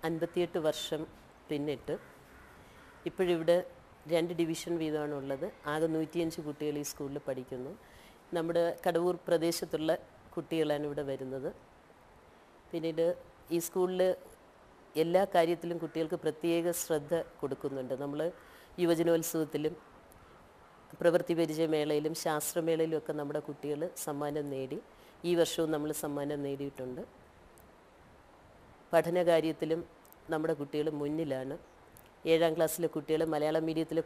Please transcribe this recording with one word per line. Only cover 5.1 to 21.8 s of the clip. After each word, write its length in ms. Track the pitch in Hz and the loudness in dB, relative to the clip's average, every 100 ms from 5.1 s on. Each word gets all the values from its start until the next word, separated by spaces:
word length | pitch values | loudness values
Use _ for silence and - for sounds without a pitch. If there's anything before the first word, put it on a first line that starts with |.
| 147 | -4
ഉള്ളത്. 260 | 135 139 160 - 147 | -4 -4 -4 -8 -4
ആകെ 140 | 151 160 | 0 2
നൂറ്റിയഞ്ച് 460 | 160 156 170 165 160 151 | 2 0 0 -2 -2 -8
കുട്ടികൾ 280 | 143 151 147 | -4 -4 -2
ഈ 40 | 147 | -6
സ്കൂളിൽ 280 | - 143 143 - | -6 -6 -6 -6
പഠിക്കുന്നു. 440 | 131 123 127 131 208 - - - - - 175 | -6 -6 -8 -8 -12 -18 -20 -20 -20 -6 -2
നമ്മുടെ 260 | 165 170 170 - 185 | 0 2 2 2 0
കടവൂർ 300 | 170 180 175 - | 2 2 0 0
പ്രദേശത്തുള്ള 640 | 170 165 165 175 160 160 170 - - - - | 2 2 0 -2 -2 0 0 -2 -20 -10 -8
കുട്ടികളാണ് 480 | 160 165 151 147 147 | -2 0 2 0 -2
ഇവിടെ 160 | 143 139 | -4 -4
വരുന്നത്. 380 | 135 131 131 139 - - - - - - - - - - - - | -4 -6 -6 -8 -10 -16 -20 -20 -20 -20 -20 -20 -20 -20 -20 -10
പിന്നീട് 340 | 170 160 160 165 180 - - - 170 | -6 -4 2 2 0 -6 -20 -2 -2
ഈ 40 | 165 | 0
സ്കൂളിൽ 340 | 190 185 185 185 180 - - - - - - - - | 0 2 4 2 2 -6 -20 -20 -20 -20 -20 -6 0
എല്ലാ 180 | 165 180 196 | 4 4 4
കാര്യത്തിലും 420 | 185 165 170 170 170 | 4 4 2 -2 -4
കുട്ടികൾക്ക് 360 | 160 160 160 170 | -4 -2 -2 0
പ്രത്യേക 480 | 165 151 170 170 170 170 | -2 0 2 2 2 0
ശ്രദ്ധ 340 | - 156 143 170 - - | 0 -2 0 -2 -2 -6
കൊടുക്കുന്നുണ്ട്. 520 | 143 135 143 135 127 131 | -6 -4 -4 -4 -4 -4
നമ്മൾ 180 | 143 147 165 - - - - - | -4 -2 -4 -4 -14 -20 -16 0
യുവജനോത്സവത്തിലും 920 | 175 165 170 165 160 165 151 147 156 175 - - - - - - - - - - - - | 2 4 4 4 2 -2 -2 -2 -2 -4 -12 -20 -20 -20 -20 -20 -20 -20 -20 -20 -20 0
പ്രവൃത്തി 340 | 170 170 170 170 | 4 4 2 2
പരിചയമേളയിലും 760 | 160 156 160 156 | 0 2 0 2